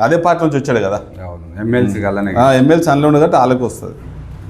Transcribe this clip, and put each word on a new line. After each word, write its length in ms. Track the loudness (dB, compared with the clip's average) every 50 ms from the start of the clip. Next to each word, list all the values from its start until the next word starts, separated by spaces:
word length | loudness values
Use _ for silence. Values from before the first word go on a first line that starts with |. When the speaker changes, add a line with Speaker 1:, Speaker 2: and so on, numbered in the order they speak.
Speaker 1:
అదే 160 | 0 2 2 2
పార్టీ 280 | 2 2 0 2 0
నుంచి 120 | 0 0 -2
వచ్చాడు 220 | -2 0 0 0
కదా. 220 | 0 -2 -4 -4 -8 -10 -18 -16 -14
Speaker 2:
అవును, 380 | -14 -14 -14 -16 -16 -12 -8
ఎమ్మెల్సీ 420 | -4 -2 0 0 0 0 -2 -2 -4
అలానే. 300 | -2 -2 -2 -2 -2 2
Speaker 1:
ఆ, 200 | 2 4 4 4
ఎమ్మెల్సీ 360 | 4 4 4 4 4 2 2
అందులో 180 | 2 2 2 4
ఉండదు 140 | 4 4
కాబట్టి 160 | 4 4 4 2
వాళ్ళకి 260 | 2 2 2 0 -2
వస్తుంది. 300 | -4 -6 -8 -12 -14 -14 -14 -16 -16 -16 -16 -16 -16 -16 -16 -16